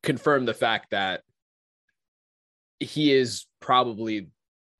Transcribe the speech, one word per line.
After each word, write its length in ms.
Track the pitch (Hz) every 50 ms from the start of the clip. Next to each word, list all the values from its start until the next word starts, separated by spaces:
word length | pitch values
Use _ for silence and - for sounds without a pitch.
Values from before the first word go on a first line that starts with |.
| -
confirm 420 | - 139 123 - 151 147 135 127
the 80 | 117 107
fact 380 | - 127 113 110 101 - -
that 300 | 107 101 98 95 92 - - _ _ _ _ _ _ _ _ _ _ _ _ _ _ _ _ _ _ _ _ _ _ _ _ _ _ _ _ _ _ -
he 340 | - - - 147 151 143 135
is 320 | 131 127 117 - - - _ _ -
probably 680 | - - 127 127 123 120 110 104 113 110 107 104 90 76 _ _ _ _ _ _ _ _ _